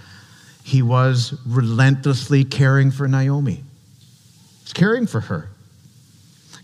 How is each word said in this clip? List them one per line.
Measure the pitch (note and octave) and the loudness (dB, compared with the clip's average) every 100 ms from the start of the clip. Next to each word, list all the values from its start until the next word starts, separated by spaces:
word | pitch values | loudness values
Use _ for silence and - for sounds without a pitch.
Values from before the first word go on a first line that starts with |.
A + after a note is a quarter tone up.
| - - - - - - | -20 -20 -20 -20 -20 -20
he | - C3+ | -2 0
was | A#2 B2+ C3 B2 A#2 - | 2 2 2 0 -2 -6
relentlessly | A#2+ B2 A2+ A2+ C3 C#3 C#3+ C3 - C#3 | -4 -2 0 2 2 2 0 -2 0 0
caring | C3+ - C3+ C#3 C3+ | 2 2 2 4 2
for | C3+ C#3 | 0 -2
Naomi. | C3+ C3+ C#3+ C#3+ E3+ - - _ _ _ _ _ _ _ _ | 0 0 -2 -4 -6 -12 -20 _ _ _ _ _ _ _ _
He's | - | -8
caring | - G3 B3 A3+ | 0 2 2 -2
for | G#2+ | -4
her. | F#2 E2+ D2+ - - _ - _ _ _ _ _ _ - | -4 -8 -10 -18 -20 _ -20 _ _ _ _ _ _ -8